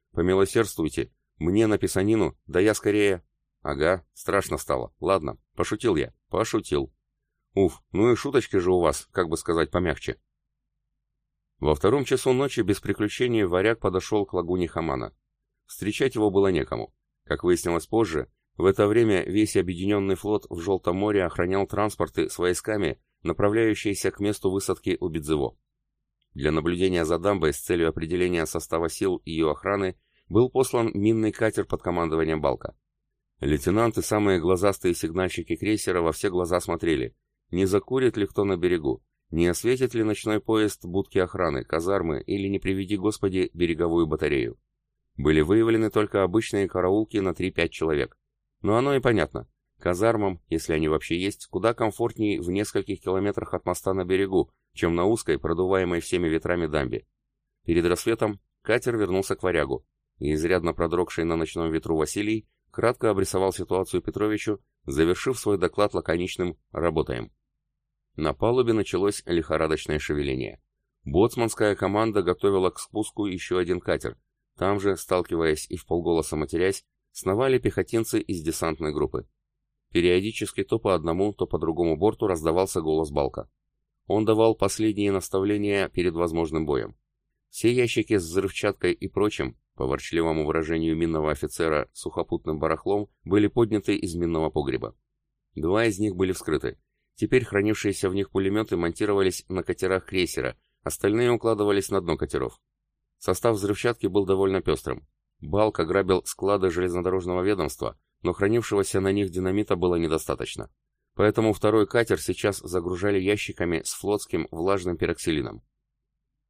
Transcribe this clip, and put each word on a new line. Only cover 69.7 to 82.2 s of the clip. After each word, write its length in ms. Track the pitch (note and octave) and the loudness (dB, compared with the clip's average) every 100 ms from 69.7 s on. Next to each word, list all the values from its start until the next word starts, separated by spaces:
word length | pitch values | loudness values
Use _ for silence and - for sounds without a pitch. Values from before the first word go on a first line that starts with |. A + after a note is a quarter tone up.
| D2+ - D2+ | -2 -2 -4
шевеление. 640 | - D2 C#2 C2 A1+ G1+ _ _ _ _ | -2 -2 -2 -2 -4 -10 _ _ _ _
Боцманская 720 | - D2+ A2+ B2 A#2 - G#2+ | -2 2 2 2 -2 2 0
команда 480 | G2 F#2+ G2+ A2+ G#2 | 2 0 2 2 2
готовила 460 | F2 F2+ G2+ G2 F#2 | 0 2 2 2 2
к 100 | - | -2
спуску 460 | - A2 G#2+ - | -10 -6 -6 -4
еще 320 | G2+ F2+ - F#2 | -4 -4 -4 -2
один 240 | F2 F2+ | 0 -2
катер. 380 | - D2+ A#1 A#1 _ _ _ - | -2 -4 -4 -12 _ _ _ -4
Там 200 | F#2 G2+ | -2 0
же, 200 | G2 F#2+ | 0 -2
сталкиваясь 680 | - F#2 E2 E2+ E2 D2+ - | 0 -2 0 0 0 0 -4
и 80 | F2+ | -10
вполголоса 580 | - E2+ E2+ E2 D#2 D2+ | -4 -2 0 0 0 -2
матерясь, 480 | D2 E2+ F#2 G2 - _ _ | -2 0 0 -2 -8 _ _
сновали 460 | - F#2 G2+ C3+ B2+ | -8 -2 0 2 2
пехотинцы 640 | A2+ G2 F#2 A2+ A2 A2 | 0 -2 -2 -2 0 -2
из 220 | - F#2+ | -2 -6
десантной 500 | D#2 D#2+ E2 D#2 D#2 | -4 -2 -2 -2 -4
группы. 340 | D2 C#2 B1+ A#1+ _ _ _ _ _ _ | -2 -2 -4 -10 _ _ _ _ _ _
Периодически 680 | E2+ F2 F2+ G2+ A2+ G#2+ - | 2 4 4 2 -4 -8 -6
то 160 | G2 A#2 | -2 0
по 160 | G#2+ | 2
одному, 380 | F2+ D#2 E2+ G2+ | 0 0 0 0
то 140 | G2 F2+ | -2 -4
по 120 | E2+ | -4
другому 380 | D#2+ D#2+ E2+ D#2 | -2 0 0 2
борту 300 | G2+ - | 2 2